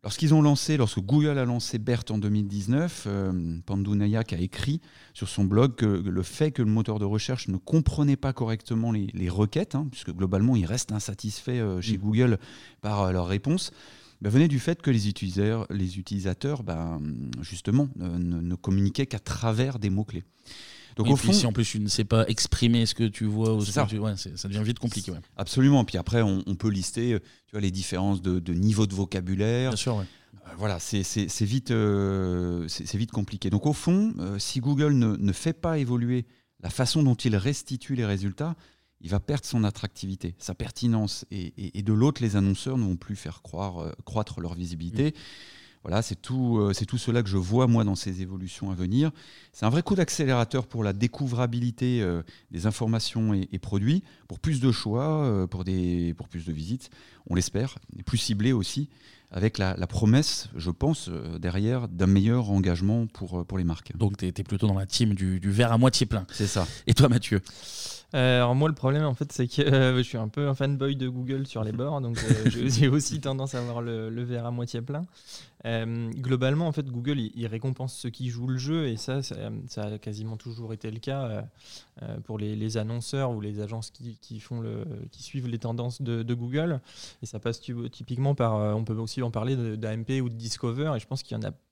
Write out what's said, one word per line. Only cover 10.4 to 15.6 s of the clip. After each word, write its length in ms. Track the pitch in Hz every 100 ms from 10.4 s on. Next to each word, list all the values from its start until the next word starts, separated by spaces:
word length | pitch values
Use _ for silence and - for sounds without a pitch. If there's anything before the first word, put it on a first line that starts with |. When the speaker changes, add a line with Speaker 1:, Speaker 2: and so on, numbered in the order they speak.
| 117 123
Speaker 1:
il 80 |
reste 280 | 87 104 -
insatisfait, 680 | 107 - 107 107 - - 123
euh, 200 | 107 90
chez 160 | 107 101
Speaker 2:
Mm. 20 |
Speaker 1:
Google 360 | 104 107 123 101 - - - _
par, 220 | 104 104
euh, 100 | 92
leurs 140 | 92 87
réponses, 460 | 101 139 180 - - - - - _
bah, 80 | 101
venait 180 | 123 165
du 100 | 139
fait 220 | 160 170
que 100 | 139
les 180 | 117 101
utilisateurs, 580 | 95 98 92 104 113